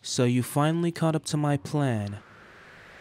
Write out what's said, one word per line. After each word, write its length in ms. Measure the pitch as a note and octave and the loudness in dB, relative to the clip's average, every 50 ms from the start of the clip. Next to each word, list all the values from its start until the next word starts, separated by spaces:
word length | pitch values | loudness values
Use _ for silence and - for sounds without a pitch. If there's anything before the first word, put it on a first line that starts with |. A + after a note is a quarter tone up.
| _ - | _ -6
So 140 | - - | 0 2
you 220 | C3 B2 B2 B2 A#2+ | 2 2 4 2 0
finally 480 | - - C#3+ C#3+ D#3 D#3+ E3+ E3+ E3+ | 0 0 0 2 2 2 2 0 -2
caught 240 | E3+ - - D#3+ D#3 | -2 0 0 0 0
up 80 | D#3 - | 0 -2
to 120 | - - | -2 -2
my 200 | D3+ D3+ D3 C#3+ | 0 0 2 0
plan, 640 | C#3+ C#3+ - - D3+ C#3+ C3+ A#2+ A2 G#2 G2+ G2+ G#2 - - - - - - - - - - - - - - - - | 0 -2 -2 -2 0 0 0 0 0 -2 -4 -6 -10 -14 -18 -20 -20 -20 -20 -20 -20 -20 -20 -20 -20 -20 -20 -20 -20